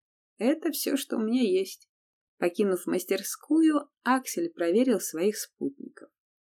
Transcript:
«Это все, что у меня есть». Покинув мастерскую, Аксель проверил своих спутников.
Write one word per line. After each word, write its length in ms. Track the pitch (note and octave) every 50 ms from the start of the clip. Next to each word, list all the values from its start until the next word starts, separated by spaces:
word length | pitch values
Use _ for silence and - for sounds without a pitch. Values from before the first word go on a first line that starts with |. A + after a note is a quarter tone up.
| _ _ _ _ _ _ _
«Это 340 | - G3+ A#3+ D#4 D#4 - E4+
все, 260 | - - - - C#4+
что 200 | C#4 - - -
у 40 | A#3+
меня 220 | A3 A3 A#3 C4 B3
есть». 460 | G#3 F3+ F#3 F#3+ - - - _ _ _ _ _ _ _ _ _ _ _ -
Покинув 480 | - F3 F3 - G#3 G3+ F#3 F3 -
мастерскую, 1000 | - E3+ F#3 - - G3 F#3+ G3+ - - - - - D4+ D#4+ D#4+ D#4+ D4+ C#4+ - - _ _ -
Аксель 460 | A#3+ C4 C4 B3+ - - - E3+ E3+
проверил 500 | - - E3+ E3+ F3 A3 C4 C4 A#3 F3+
своих 360 | - - - D#3+ E3+ G#3 G#3
спутников. 760 | - - - _ - - C#3 C#3 - - - - - - - _ _ _ _ _ _